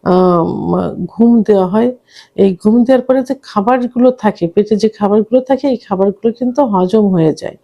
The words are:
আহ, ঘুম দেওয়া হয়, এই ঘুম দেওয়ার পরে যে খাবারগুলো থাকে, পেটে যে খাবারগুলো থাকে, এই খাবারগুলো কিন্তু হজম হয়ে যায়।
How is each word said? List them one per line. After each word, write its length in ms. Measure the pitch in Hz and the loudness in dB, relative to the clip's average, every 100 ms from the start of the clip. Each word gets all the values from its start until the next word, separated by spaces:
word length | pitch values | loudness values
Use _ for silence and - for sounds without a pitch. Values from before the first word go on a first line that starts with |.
আহ, 420 | - 180 185 175 170 - 165 180 180 - 175 | 2 2 2 2 -2 -4 -4 -4 -4 -8 -12
ঘুম 340 | - 233 233 | 0 2 2
দেওয়া 240 | 202 202 185 | 2 0 2
হয়, 300 | 208 247 247 _ - - | 0 -2 -4 _ -20 -16
এই 220 | - 196 180 | -2 0 0
ঘুম 200 | 214 233 | 0 2
দেওয়ার 180 | 233 262 | 2 0
পরে 200 | 247 262 | 0 -6
যে 120 | 254 262 | -6 -10
খাবারগুলো 680 | - 208 202 254 240 247 254 | -6 -4 -2 -2 -2 0 0
থাকে, 380 | 254 214 - 170 | 2 -4 -2 -4
পেটে 280 | 202 208 214 | -2 -2 0
যে 120 | 214 | -2
খাবারগুলো 520 | - 202 208 208 254 | -2 0 0 2 -2
থাকে, 280 | 254 269 285 | 0 -2 -2
এই 80 | 247 | -4
খাবারগুলো 560 | - 185 196 190 233 | -4 -2 -2 0 -4
কিন্তু 320 | 233 247 247 | -4 -4 -2
হজম 440 | 269 196 185 220 208 | 0 0 0 2 2
হয়ে 240 | 180 160 | 2 0
যায়। 240 | - - - | -2 -10 -16